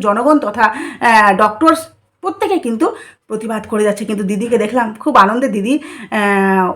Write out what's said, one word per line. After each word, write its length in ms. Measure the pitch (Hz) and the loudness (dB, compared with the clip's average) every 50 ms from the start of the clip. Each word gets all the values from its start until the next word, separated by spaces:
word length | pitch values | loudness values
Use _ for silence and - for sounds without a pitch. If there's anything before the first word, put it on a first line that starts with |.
| 190 | 0
জনগণ 320 | 208 202 226 247 294 311 294 - | 0 0 2 2 2 2 2 2
তথা, 200 | 208 208 214 220 214 - - 339 - - - 247 240 | -2 -2 0 0 0 0 -2 -8 -12 -8 -2 2 4
আহ, 240 | 226 220 208 202 190 185 214 | 6 6 6 6 6 4 2
ডক্টরস 380 | - - - 311 320 320 320 - - _ _ _ _ _ _ - | 2 2 0 0 0 0 -2 -4 -8 _ _ _ _ _ _ -8
প্রত্যেকে 340 | 381 - - 440 392 392 330 - | -8 -6 -4 -2 -2 -2 -2 -2
কিন্তু 200 | 240 226 220 330 466 - - - - - _ _ - | -4 -4 -2 -2 -2 -2 -4 -12 -20 -20 _ _ -10
প্রতিবাদ 340 | 220 214 226 220 220 214 208 - | -10 -8 -6 -6 -8 -8 -6 -4
করে 120 | 226 208 214 208 | -2 0 0 0
যাচ্ছে। 160 | 196 - 220 214 | 0 -2 -4 -6
কিন্তু 140 | 214 196 208 185 | -4 -4 -4 -2
দিদিকে 260 | 214 190 233 233 240 208 214 | -2 -4 -2 0 0 0 0
দেখলাম 240 | 214 233 254 233 214 214 - - | 0 -2 -2 -2 -2 -4 -6 -2
খুব 100 | 302 247 214 196 | 2 4 4 4
আনন্দে, 240 | 202 220 247 277 247 196 | 4 2 0 -2 -2 -2
দিদি, 180 | 208 196 233 277 302 | -2 -2 -2 -2 -2
আহ, 880 | - - - - 214 - 226 214 202 202 202 196 196 190 190 190 185 180 185 | -4 -8 -16 -18 -12 -6 -4 -2 0 2 2 2 2 2 2 2 2 0 0